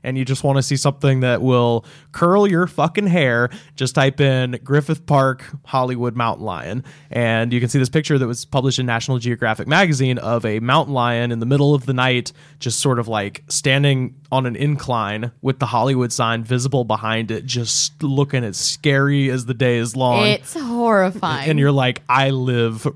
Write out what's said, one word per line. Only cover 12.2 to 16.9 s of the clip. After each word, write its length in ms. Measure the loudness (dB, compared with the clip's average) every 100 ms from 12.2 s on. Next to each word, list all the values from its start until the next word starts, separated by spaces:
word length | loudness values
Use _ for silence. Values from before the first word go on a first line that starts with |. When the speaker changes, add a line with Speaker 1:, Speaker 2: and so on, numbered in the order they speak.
| -4 -16 -20 -8
Speaker 1:
just 200 | -6 -2
sort 180 | 0 0
of, 100 | 0
like, 340 | -2 -4 -8 -8
standing 500 | -2 0 2 2 0 -2 -8 -4
on 140 | -2
an 100 | -2
incline 760 | -2 -2 -2 -2 -2 -2 -4 -8 _
with 180 | -6 -2
the 60 |
Hollywood 480 | -2 0 2 0 -2
sign 300 | -2 -2 -2
visible 420 | -2 -2 0 -2
behind 440 | -2